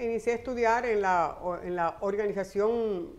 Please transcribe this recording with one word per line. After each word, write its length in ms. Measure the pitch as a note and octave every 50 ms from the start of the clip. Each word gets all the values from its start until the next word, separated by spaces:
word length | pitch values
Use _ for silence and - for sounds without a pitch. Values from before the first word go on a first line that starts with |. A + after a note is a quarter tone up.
| B3
inicié 280 | A#3 A3+ A3 - A#3+ A#3+
a 40 |
estudiar 500 | A3+ - C4+ B3+ A#3+ A#3 A3+ A3+ B3 B3+
en 160 | A#3+ A3 G#3 G3
la, 360 | F#3+ F3+ F3 D#3+ C#3+ - - -
o-, 160 | F3+ F3 E3+
en 140 | - F3+ F3+
la 220 | F3 E3+ E3 D#3 -
organización, 1080 | G#3 G3 G3 G3+ G#3+ G#3 F3 G3 F#3 F#3+ - G3 G3+ A3 A#3 A#3 A3+ G#3+ G3+ F3 E3+ - -